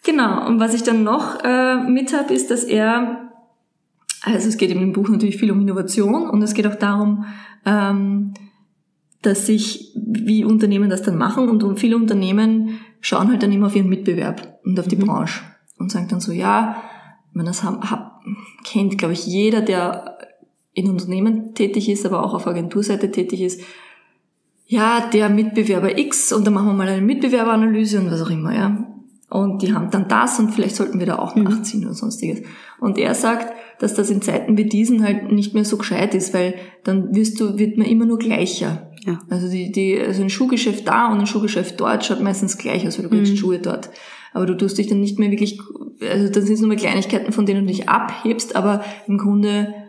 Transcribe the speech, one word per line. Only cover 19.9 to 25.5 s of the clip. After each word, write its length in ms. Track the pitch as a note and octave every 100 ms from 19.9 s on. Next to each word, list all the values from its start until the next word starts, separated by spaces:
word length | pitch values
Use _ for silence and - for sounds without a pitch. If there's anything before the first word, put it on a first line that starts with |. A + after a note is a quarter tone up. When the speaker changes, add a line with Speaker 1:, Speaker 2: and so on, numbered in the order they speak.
| - - - - _ _ _ _
Speaker 1:
in 160 | - G3
Unternehmen 680 | F#3 F3+ F#3 G#3+ A3 -
tätig 340 | - G3+ G3+ G3+
ist, 160 | G3+
aber 200 | F3+ F3+
auch 100 | F#3+
auf 140 | F3+ F3+
Agenturseite 640 | F3 E3+ G3+ G#3 G3 F#3+
tätig 300 | - F3+ F#3
ist, 180 | F3+ F3+ - - - - _ _ _ _ _ _ _
ja, 420 | A#3 A3 A#3 A#3
der 160 | G#3+ G#3
Mitbewerber 720 | G#3 G#3+